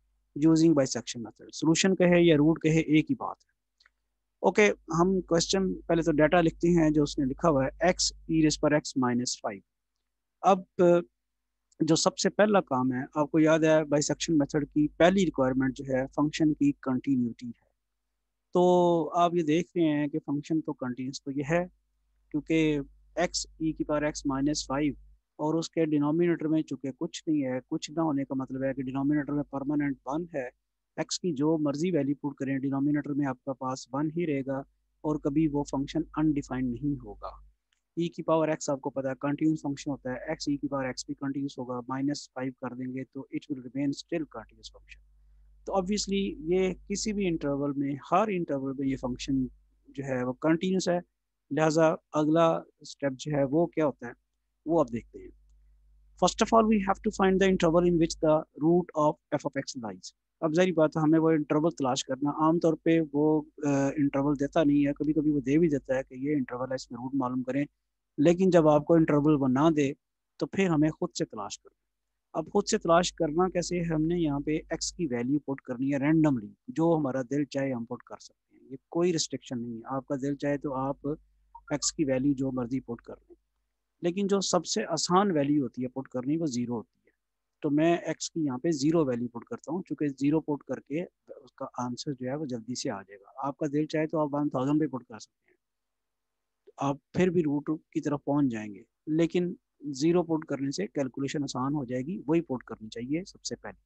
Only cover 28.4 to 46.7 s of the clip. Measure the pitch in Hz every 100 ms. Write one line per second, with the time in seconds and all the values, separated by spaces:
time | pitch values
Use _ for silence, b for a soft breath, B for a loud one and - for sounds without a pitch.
28.4 | 131 131 135 131 131 131 139 147 139 147
29.4 | - 139 269 147 285 269 - 151 175 151
30.4 | 127 - _ _ _ - 160 - 185 135
31.4 | 151 160 147 143 180 165 135 143 143 139
32.4 | 135 135 135 135 143 147 139 143 143 127
33.4 | - 131 131 131 - 135 156 156 175 139
34.4 | 131 135 143 _ _ _ 151 151 151 143
35.4 | 160 143 143 139 143 156 - - 311 143
36.4 | - - 254 120 143 135 110 98 95 -
37.4 | - _ _ _ _ - 170 - 170 160
38.4 | 156 160 - 135 139 139 131 131 143 143
39.4 | 156 160 147 139 151 135 127 127 - 156
40.4 | - 143 143 139 127 - - 143 139 143
41.4 | 143 - 123 123 120 131 139 143 - 131
42.4 | 131 127 127 123 127 127 131 135 - 151
43.4 | - 131 - 139 285 - - 170 147 113
44.4 | 107 117 - - - - _ _ _ _
45.4 | _ _ - 190 180 208 - 196 196 156
46.4 | 156 180 185